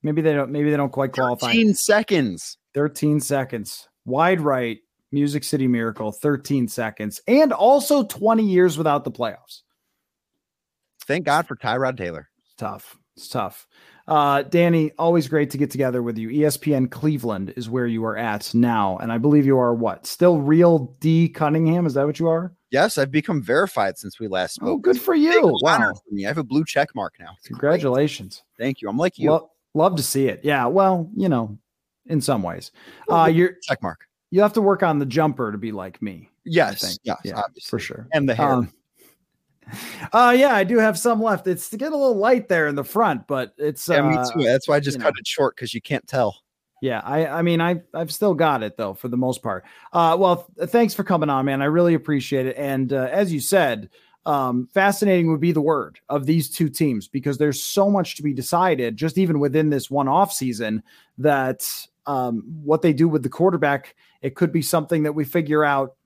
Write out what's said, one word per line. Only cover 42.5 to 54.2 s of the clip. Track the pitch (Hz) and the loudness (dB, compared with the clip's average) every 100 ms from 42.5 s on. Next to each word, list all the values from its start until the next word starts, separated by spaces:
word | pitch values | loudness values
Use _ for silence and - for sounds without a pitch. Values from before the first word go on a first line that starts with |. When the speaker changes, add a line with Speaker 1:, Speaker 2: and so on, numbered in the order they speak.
| 175 151 | 0 2
Speaker 1:
in | 143 | -2
the | |
front, | 135 208 226 135 - | -4 2 2 0 -4
but | 139 123 _ | -4 -4 _
it's, | 147 143 - | -6 -4 0
Speaker 2:
Yeah, | 160 | 2
me | 139 127 | 2 0
Speaker 1:
uh, | 123 | -2
Speaker 2:
too. | 160 | 0
That's | 131 131 - | 2 2 2
why | 147 | 0
I | |
just | 143 135 | 0 0
Speaker 1:
you | |
Speaker 2:
cut | 120 | -2
Speaker 1:
know. | - | -2
Speaker 2:
it | - | -8
short, | - 139 - | 0 0 0
'cause | 123 | -10
you | 117 | -10
can't | - 143 - | -6 -6 -4
tell. | 135 110 98 _ _ _ _ | -2 -2 -2 _ _ _ _
Speaker 1:
Yeah, | 131 113 107 | -6 -4 -4
I, | 147 160 | -2 -2
I | 151 | 0
mean, | 170 165 | 0 2
I, | 170 175 - | 0 -2 -6
I've | - 165 | -8 -8
still | - 208 | -2 0
got | 165 160 135 | 2 2 0
it, | 107 - | -4 -6
though, | 104 95 | -8 -6
for | 123 | -6
the | 123 | -2
most | 127 123 | -2 -4
part. | - 95 - - - | -6 -8 -10 -20 -6
Uh, | 170 165 170 | 0 2 4
well, | 190 175 - - | 2 0 -4 -10
th-, | 170 | -2
thanks | 233 226 - | 2 2 0
for | |
coming | 196 175 151 | -2 0 0
on, | 135 135 | 0 0
man. | 135 | -2
I | 139 | 0
really | 160 175 | 2 4
appreciate | 165 - 143 127 139 131 | 2 0 -4 -2 -2 -2
it. | 131 | -4
And, | 143 135 131 | -4 -2 -2
uh, | 135 127 | -2 -2
as | 160 202 | -2 0
you | 160 | -2
said, | - 196 151 110 92 _ _ _ | 0 2 2 -2 -8 _ _ _